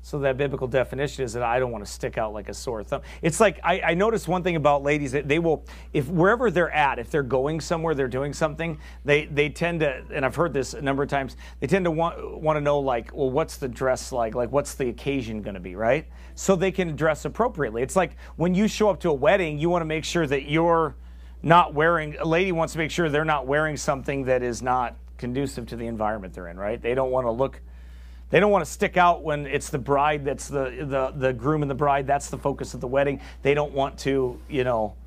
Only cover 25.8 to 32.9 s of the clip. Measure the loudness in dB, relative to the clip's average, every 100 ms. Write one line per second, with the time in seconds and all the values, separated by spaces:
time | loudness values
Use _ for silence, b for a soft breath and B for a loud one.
25.8 | -8 -2 -2 -2 -8 -12 -12 -6 -6 -2
26.8 | 0 0 2 0 0 0 -2 -4 -18 b
27.8 | b b b b b 4 6 4 2 -2
28.8 | 0 6 6 4 0 -2 -2 -4 -2 -6
29.8 | 2 4 4 2 -2 -4 -4 -4 -4 -6
30.8 | -4 -2 -2 0 -2 0 0 2 0 0
31.8 | 2 2 2 0 -2 -4 -4 -4 -8 -8
32.8 | 0